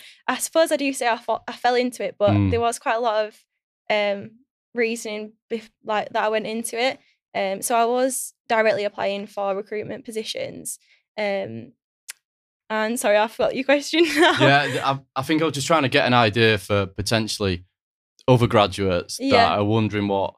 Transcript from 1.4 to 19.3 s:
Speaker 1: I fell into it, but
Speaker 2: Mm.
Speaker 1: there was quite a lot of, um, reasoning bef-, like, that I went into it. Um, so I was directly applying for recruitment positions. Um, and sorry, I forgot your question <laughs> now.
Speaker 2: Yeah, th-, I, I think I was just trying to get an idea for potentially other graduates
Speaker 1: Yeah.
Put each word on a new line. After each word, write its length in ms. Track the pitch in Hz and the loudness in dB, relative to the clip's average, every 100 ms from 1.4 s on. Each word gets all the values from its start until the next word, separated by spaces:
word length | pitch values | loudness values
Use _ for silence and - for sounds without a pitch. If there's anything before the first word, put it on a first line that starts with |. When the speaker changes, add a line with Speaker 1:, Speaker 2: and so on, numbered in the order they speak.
| - | -6
Speaker 1:
I 60 | |
fell 200 | 233 240 | -4 0
into 300 | 247 247 247 202 | 0 0 -4 -8
it, 100 | - | 0
but 120 | 202 | 2
Speaker 2:
Mm. 200 | 202 - | 4 2
Speaker 1:
there 80 | 233 | 0
was 160 | 233 - | -2 -2
quite 180 | 285 226 | -2 -2
a 40 | |
lot 260 | 240 214 214 | 0 -2 -2
of, 180 | - _ _ _ _ - | -8 _ _ _ _ -4
um, 420 | 214 208 202 214 220 _ _ _ 233 | -2 0 -4 -8 -18 _ _ _ -4
reasoning 580 | 226 233 233 214 214 - - | -4 -4 -8 -10 -12 -16 -10
bef-, 200 | 226 - _ | -10 -10 _
like, 260 | - 214 - | -6 -4 -4
that 140 | 226 | -2
I 60 | 208 | -2
went 160 | 220 214 | -2 -4
into 320 | 220 233 226 | -6 -6 -2
it. 200 | 254 - _ _ _ | -2 -4 _ _ _
Um, 300 | 196 196 196 | -6 -4 -4
so 120 | - 233 | -2 0
I 100 | 233 | 2
was 480 | 247 262 254 - - - | 2 0 -2 -10 -12 -2
directly 360 | 226 220 202 | 2 2 2
applying 420 | 208 214 196 202 202 | -2 -4 -4 -4 -8
for 300 | - 196 196 | -6 -4 -4
recruitment 500 | 190 214 202 220 - | -6 -10 -10 -12 -12
positions. 720 | 220 214 - - - 156 - _ _ _ - | -10 -8 -8 -10 -12 -14 -14 _ _ _ -8
Um, 540 | 208 196 196 113 - _ _ _ - - _ _ _ _ - | -4 -4 -6 -10 -14 _ _ _ -20 -20 _ _ _ _ -8
and 300 | 214 220 240 | -4 -4 -2
sorry, 180 | 233 208 | 2 2
I 100 | 220 | 2
forgot 280 | - 214 - | 0 -2 -2
your 80 | |
question 400 | 269 285 285 311 | 0 0 0 0
<laughs> 120 | 330 294 | 2 4
now. 220 | 330 320 | 4 6
Speaker 2:
Yeah, 260 | 302 139 139 | 4 4 2
th-, 160 | 131 | -2
I, 160 | 135 135 - - | -2 -4 -6 -8
I 60 | |
think 180 | 135 160 | -2 0
I 40 | 160 | 0
was 80 | 139 | -2
just 120 | 135 | 0
trying 160 | 165 | 2
to 60 | 135 | 2
get 160 | 143 117 | 2 4
an 80 | |
idea 440 | 123 113 117 113 107 | 4 4 4 4 2
for 280 | - 101 95 | 0 -2 -2
potentially 800 | 95 98 113 107 - 98 87 92 _ _ _ _ _ - | -6 -2 -2 -2 -2 -2 -2 -8 _ _ _ _ _ 2
other 200 | 127 120 | 4 4
graduates 720 | 113 101 95 95 87 - - | 4 4 2 0 0 -4 -6
Speaker 1:
Yeah. 300 | 269 | 2